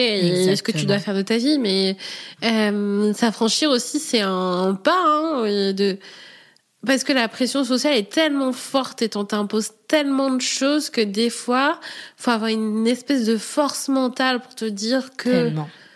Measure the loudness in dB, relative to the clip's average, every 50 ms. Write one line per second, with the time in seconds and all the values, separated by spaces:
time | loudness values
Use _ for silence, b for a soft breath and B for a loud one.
0 | 2 2 2 2 2 2 2 2 2 2 2 0 0 -2 -2 0 0 0 0 0
1 | 0 -2 -2 -2 0 0 0 0 2 2 0 2 0 0 0 2 0 0 -2 -4
2 | B B B B B B B B -2 0 2 2 2 2 0 0 0 0 0 2
3 | 2 2 2 2 0 0 0 0 0 0 0 0 2 2 0 0 -2 -2 -6 -6
4 | -4 0 0 0 0 0 0 0 0 0 0 2 0 0 0 2 2 2 2 4
5 | 4 4 2 2 0 -2 -2 -2 0 0 0 0 0 0 0 0 0 0 -2 -4
6 | B B B B B B B B B B B B B _ _ _ -2 0 0 0
7 | 2 0 2 2 0 0 -2 -2 -2 0 0 0 0 0 0 0 2 2 2 2
8 | 0 0 0 2 2 2 2 0 -2 -2 -4 -6 -6 -2 -2 -2 -2 -4 -4 -4
9 | -4 -2 -2 -4 -4 -2 -2 -2 -2 -2 -2 -2 -2 -4 -8 _ _ 0 0 2
10 | 2 2 0 0 0 0 0 -2 -2 -2 -2 0 0 2 2 0 -2 -2 0 0
11 | 0 0 0 0 0 0 -2 -4 -4 -2 0 2 2 0 0 -4 B B B B
12 | B B B B 0 0 0 0 0 0 0 0 -2 -2 0 0 2 2 0 0
13 | 0 0 0 2 2 2 0 0 -2 -4 0 0 0 0 0 -4 -2 0 0 0
14 | 0 0 0 0 0 0 0 -2 -6 -10 -10 -6 -6 -6 -4 -4 -2 -2 0 -2
15 | -2 -4 -8 -4 0 2 2 2 2 2 0 -4 -6 -8 B B B B B